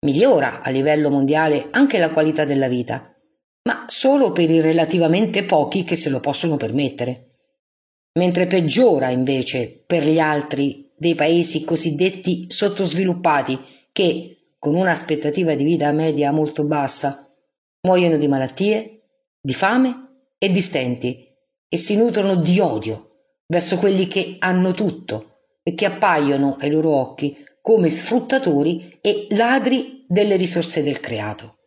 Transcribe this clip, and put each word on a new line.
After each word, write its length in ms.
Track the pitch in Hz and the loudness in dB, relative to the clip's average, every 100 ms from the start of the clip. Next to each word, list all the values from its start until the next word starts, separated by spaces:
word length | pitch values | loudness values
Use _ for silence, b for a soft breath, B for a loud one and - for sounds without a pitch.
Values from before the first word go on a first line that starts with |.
| 147 | 0
Migliora 560 | 139 247 185 131 - | 2 4 4 2 -4
a 80 | - | -4
livello 400 | 131 139 151 147 | -2 2 2 2
mondiale 580 | 139 139 151 160 147 - | 2 2 2 2 0 -2
anche 280 | 240 277 220 | 0 2 2
la 120 | 160 | 0
qualità 360 | 160 156 156 147 | 2 0 0 0
della 220 | 139 135 | 0 0
vita, 460 | 123 117 117 - _ _ _ _ _ | -2 -4 -8 -10 _ _ _ _ _
ma 220 | - 240 - | -6 -6 -4
solo 460 | - 262 285 233 | 0 4 4 2
per 160 | 180 165 | 2 4
i 140 | 165 | 4
relativamente 800 | 160 165 160 180 165 175 220 196 | 4 2 2 2 2 2 2 -2
pochi 400 | 190 165 143 196 | 0 0 2 -2
che 120 | 175 165 | -2 -2
se 120 | - | -2
lo 100 | 131 | -2
possono 360 | 143 143 170 147 | -4 -2 -2 -2
permettere, 720 | 113 123 139 - 123 127 _ _ _ _ _ _ _ _ _ | -2 -2 -4 -4 -8 -8 _ _ _ _ _ _ _ _ _
mentre 320 | 165 180 180 175 | 0 0 2 2
peggiora 640 | 185 160 139 247 151 127 | 2 2 4 4 4 0
invece 760 | 127 127 135 123 131 117 - _ | 0 0 0 -2 -4 -6 -10 _
per 200 | 170 151 | -2 2
gli 120 | 160 | 2
altri 720 | 156 147 143 139 139 135 - _ | 2 0 -4 -4 -4 -4 -18 _
dei 180 | 165 | -2
paesi 500 | 160 156 170 170 156 | 0 2 2 2 -2
cosiddetti 800 | - 165 170 147 185 185 - 175 - | -2 -2 -2 0 -2 -2 -4 -4 -4
sottosviluppati 1080 | - 202 196 185 160 190 175 165 147 131 131 B B B | -2 -2 -2 -4 -2 -2 0 0 0 -2 -6 B B B
che, 600 | - 180 151 - - _ _ | -2 0 -2 -8 -20 _ _
con 160 | 147 | -2
un'aspettativa 800 | 156 185 156 - 151 151 151 170 | 0 0 0 -2 -2 -2 -2 -2
di 100 | 147 | 0
vita 280 | 143 165 147 | 0 0 0
media 400 | 151 160 143 143 | 0 0 0 0
molto 320 | 151 151 151 | 0 -2 -2
bassa, 680 | 147 151 139 - 139 135 - _ _ _ _ _ | -2 -2 -2 -2 -4 -6 -18 _ _ _ _ _
muoiono 340 | 180 185 175 156 | 2 4 4 2
di 120 | 147 | 2
malattie, 720 | 139 131 - 196 214 220 - _ _ _ _ | 0 -2 -2 0 0 -4 -20 _ _ _ _
di 140 | 139 | -6
fame 800 | 127 190 247 262 247 - _ _ _ | -2 2 2 2 -2 -14 _ _ _
e 120 | 196 | 0
di 100 | 185 | 0
stenti 680 | - 147 127 123 127 123 _ _ _ _ _ | 0 -2 -4 -4 -6 -8 _ _ _ _ _
e 80 | 165 | -4
si 200 | - 208 | 0 2
nutrono 400 | 233 214 196 185 | 2 2 0 2
di 220 | 160 180 | 2 2
odio 480 | 185 110 104 110 - _ _ _ _ | 2 -2 -6 -10 -12 _ _ _ _
verso 300 | 170 165 180 | -2 0 0
quelli 300 | 202 190 190 | 2 2 0
che 280 | 190 180 - | -2 -6 -4
hanno 340 | 185 180 185 | -2 2 0
tutto 840 | 180 208 - - 107 - _ _ _ | 0 -2 -4 -8 -10 -10 _ _ _
e 120 | - | -8
che 100 | 175 | -2
appaiono 720 | 202 - 202 160 143 139 139 135 | -4 0 2 2 2 2 0 -2
ai 120 | 143 | -2
loro 200 | 156 160 | 0 2
occhi 460 | 143 127 - 147 143 B B | 0 -2 -4 -8 -8 B B
come 260 | - 220 170 | 2 4 4
sfruttatori 1120 | - - 240 226 269 262 143 147 170 - _ | 0 -2 -2 0 -2 2 2 0 -2 -8 _
e 260 | 208 208 - | -2 -2 -2
ladri 720 | 208 233 262 233 254 - - _ | 0 2 2 2 0 -2 -14 _
delle 280 | 180 208 190 | 0 2 2
risorse 460 | 180 175 165 - | 0 -2 -2 -2
del 180 | 147 139 | -2 -4
creato. 580 | - 113 104 101 - _ | -8 -8 -8 -10 -16 _